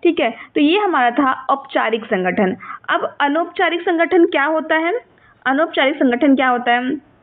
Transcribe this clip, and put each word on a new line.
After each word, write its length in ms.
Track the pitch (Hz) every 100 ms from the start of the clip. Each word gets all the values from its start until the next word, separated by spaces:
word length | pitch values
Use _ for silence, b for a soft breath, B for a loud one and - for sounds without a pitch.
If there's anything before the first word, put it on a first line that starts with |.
ठीक 180 | 349 320
है, 100 | 254
तो 300 | 226 - -
ये 180 | 294 359
हमारा 320 | 415 311 240
था 360 | 233 277 - -
औपचारिक 540 | - - 294 226 226
संगठन। 520 | 214 202 180 180 196 - B B -
अब 260 | 320 381 -
अनौपचारिक 600 | 285 294 339 - 349 339
संगठन 440 | 349 330 330 359
क्या 200 | 339 311
होता 320 | 277 320 311 320
है? 160 | 330 453 - _ b b -
अनौपचारिक 480 | 269 330 330 269
संगठन 420 | 294 269 240 294 269
क्या 120 | 262
होता 240 | 247 233
है? 420 | 240 254 294 _ _